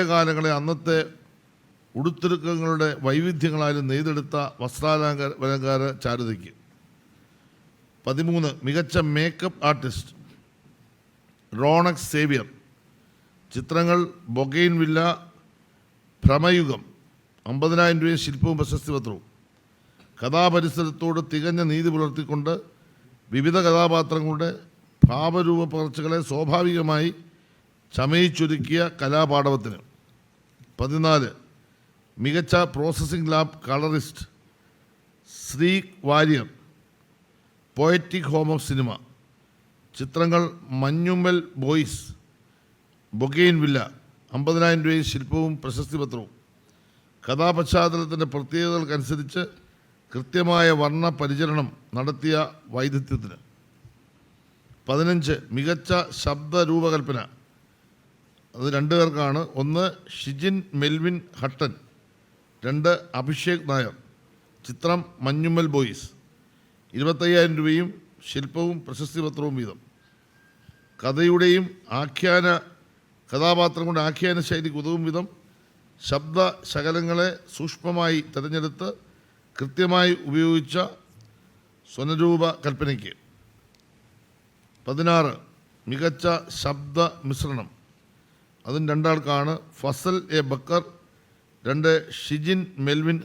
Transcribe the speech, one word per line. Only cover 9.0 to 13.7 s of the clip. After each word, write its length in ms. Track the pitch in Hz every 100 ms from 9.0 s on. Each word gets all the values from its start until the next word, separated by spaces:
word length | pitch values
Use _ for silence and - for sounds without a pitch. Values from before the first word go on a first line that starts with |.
| 156
മേക്കപ്പ് 480 | 147 165 156 180 - 147
ആർട്ടിസ്റ്റ് 440 | 147 131 - - - - - _ _ _ _ _ _ _ _ _ _ _ 107
റോണക് 440 | 143 160 175 165 -
സേവ്യർ. 340 | 151 151 135 104 - _ _ _ _ _ _ _ _ _
ചിത്രങ്ങൾ 440 | 127 131